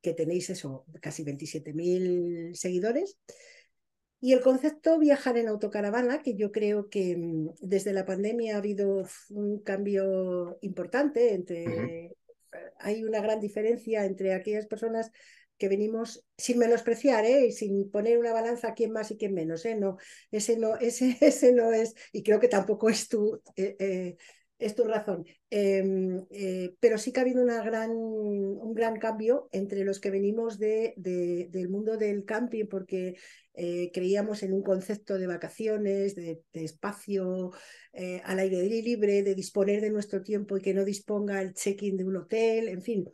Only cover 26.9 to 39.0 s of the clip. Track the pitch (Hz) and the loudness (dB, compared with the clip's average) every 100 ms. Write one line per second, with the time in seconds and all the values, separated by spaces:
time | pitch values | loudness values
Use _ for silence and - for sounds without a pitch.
26.9 | 220 233 254 254 254 247 233 220 226 226 | 4 -2 0 2 4 4 2 -2 -2 -2
27.9 | 226 226 220 208 202 196 202 226 220 226 | -4 -4 -4 -2 -2 -2 -4 -6 0 0
28.9 | 214 220 220 220 269 - 190 196 196 196 | 0 -4 -2 2 2 0 -6 -4 -2 -2
29.9 | 196 202 196 202 220 226 208 214 220 226 | -2 -2 0 0 0 -4 -2 0 0 -2
30.9 | - 185 180 175 175 180 180 180 196 214 | -4 -4 -2 -2 -2 -4 -6 -4 -4 -2
31.9 | 220 214 208 196 220 240 226 214 196 185 | -2 0 -2 -2 -4 -2 -4 -4 -6 -6
32.9 | 190 185 180 - - _ - 175 175 175 | -6 -6 -8 -18 -20 _ -8 -6 -4 -4
33.9 | 185 180 202 208 208 190 190 196 190 185 | -2 0 0 0 -4 -2 -2 2 0 0
34.9 | 208 - 196 185 175 - - 220 214 208 | -8 -4 -4 -2 -6 -8 -6 -2 0 0
35.9 | 196 196 190 170 165 _ 165 160 160 196 | 0 -2 -4 -10 -10 _ -10 -10 -8 -10
36.9 | 202 - 196 185 185 180 185 - - - | -8 -4 -2 -2 -4 -6 -10 -20 -20 -20
37.9 | - 180 180 - 190 190 185 190 226 226 | -12 -10 -10 -4 0 0 2 0 0 -2
38.9 | 233 | 2